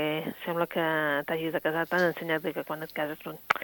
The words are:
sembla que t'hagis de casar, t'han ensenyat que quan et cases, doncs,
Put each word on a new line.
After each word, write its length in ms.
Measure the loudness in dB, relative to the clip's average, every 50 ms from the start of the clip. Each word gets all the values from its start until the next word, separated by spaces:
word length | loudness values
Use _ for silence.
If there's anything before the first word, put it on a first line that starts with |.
| 2 2 0 -2 -2 -4 -6 -6 -4
sembla 220 | -2 0 0 0 2
que 140 | 2 2 2 2 2 2 2 2 2 2 0
t'hagis 280 | 0 -2 0 0 0 0
de 80 | 0 0
casar, 220 | 0 0 0 0 2
t'han 220 | 2 4 4 4
ensenyat 340 | 2 0 -2 0 0 0 0 -2 -2
que 120 | -4 -4 -4
quan 140 | -6 -6 -6
et 80 | -6 -4
cases, 260 | -4 -4 -4 -4 -6 -8
doncs, 160 | -10 -12 -4 0 0 0 0